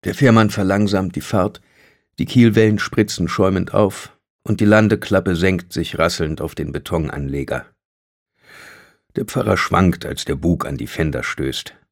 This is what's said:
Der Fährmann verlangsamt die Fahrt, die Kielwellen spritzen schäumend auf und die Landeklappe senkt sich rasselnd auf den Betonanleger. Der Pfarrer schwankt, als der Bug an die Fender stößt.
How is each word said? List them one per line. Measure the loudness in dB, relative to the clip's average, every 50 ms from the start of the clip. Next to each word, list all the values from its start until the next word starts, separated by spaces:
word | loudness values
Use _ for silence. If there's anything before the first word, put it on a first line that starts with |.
| -4
Der | -6 -2
Fährmann | 2 4 6 6 6 4 4
verlangsamt | 0 -2 0 0 2 2 0 2 0 0 -2 -2 -4
die | -8
Fahrt, | -8 -2 0 0 0 0 -2 -8 _ _ _ _ _ _ _ _ _ _ _ -8
die | -6
Kielwellen | 0 4 6 6 6 6 6 4 4 4 0
spritzen | -2 -4 0 0 0 0 0 -4 -4 -4
schäumend | 0 0 2 2 2 0 -2 -2 2
auf | 2 2 2 0 -6 -16 -18 _ _ _ _ _ _ _
und | -6 -2 2
die | 4
Landeklappe | 6 6 6 6 4 2 0 -2 0 0 0 2 0 0
senkt | 2 2 0 0 0 -4 -8 -6
sich | -6 -6 -6 -2 0
rasselnd | 0 0 0 -2 -4 -4 -4 -6
auf | -8 -10 -6
den | -8 -8 -6
Betonanleger. | -6 -10 -8 -4 -4 -4 -2 -4 -6 -6 -6 -6 -4 -6 -4 -4 -6 -8 -8 _ _ _ _ _ _ _ _ _ _ _ _ _ _ _ _ _ -20 -20 -20 -20 -20 -20 _ _ _ _ _ _ _
Der | -6 -6
Pfarrer | -4 -4 -4 0 0 0 0
schwankt, | 0 0 2 4 4 4 2 0 -6
als | -10 -10 -10 -6
der | -6 -6
Bug | -2 0 0 0 0 -2
an | -8 -6 -8
die | -10 -10
Fender | -4 -4 -4 -2 -2 -6 -6
stößt. | -8 -8 -6 -6 -6 -6 -8 -12 -14 -20 _ _ _